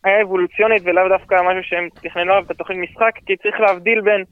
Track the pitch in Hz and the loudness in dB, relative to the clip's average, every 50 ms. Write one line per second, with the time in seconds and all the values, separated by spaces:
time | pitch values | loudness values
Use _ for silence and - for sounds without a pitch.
0 | - 196 196 214 214 185 190 185 180 175 - - 208 226 226 208 175 180 170 180 | 2 2 2 2 2 0 0 -2 -2 -2 0 0 2 2 2 0 0 0 2 2
1 | 185 190 190 185 - - 196 180 180 180 185 185 175 - 185 175 175 165 _ - | 4 2 2 0 0 0 0 2 2 2 0 -2 -4 -6 -6 -6 -6 -8 _ -14
2 | - 165 - 175 175 180 190 196 185 - 170 - 165 - 190 185 180 - - - | -16 -10 -6 -4 0 2 0 0 0 -4 -12 -12 -10 -10 -8 -8 -8 -10 -4 -2
3 | 226 226 220 - _ - 196 - - 214 202 202 220 202 185 180 175 214 226 220 | -2 -2 -2 -4 _ -6 -6 -4 -4 -6 -2 2 2 2 2 0 0 0 0 2
4 | 196 208 208 196 185 _ | 2 0 0 0 -2 _